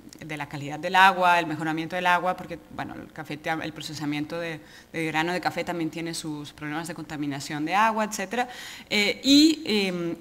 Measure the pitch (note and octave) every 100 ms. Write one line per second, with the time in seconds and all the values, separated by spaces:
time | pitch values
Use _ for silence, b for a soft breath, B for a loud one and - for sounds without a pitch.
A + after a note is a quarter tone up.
0 | - - D#3 D3+ C#3+ D3+ C#3+ D3+ F3 F#3
1 | F#3+ F3+ F3+ F3 D#3+ D#3 D#3+ D#3+ D#3+ F3+
2 | F3+ F3 F3+ F3+ E3 E3 - C#3 C#3 -
3 | - - D3 C#3+ E3 D#3+ D#3+ D3+ C#3+ D3+
4 | D3 D3 D3 E3+ E3+ D#3 B B - E3
5 | D#3+ D#3 E3+ F3+ D#3 E3+ F3 F3 D#3+ E3
6 | E3 E3 D#3+ D3 C#3+ - D3+ D3+ E3+ E3
7 | D#3 D3+ D3 C3+ C3+ D3+ D#3 F#3+ A3 A3
8 | G#3 G#3 F#3+ A#3 A#3+ B B B - G#3
9 | G#3 - C4 C#4+ D#4 D#4 - G#3+ F#3+ F3
10 | E3+ -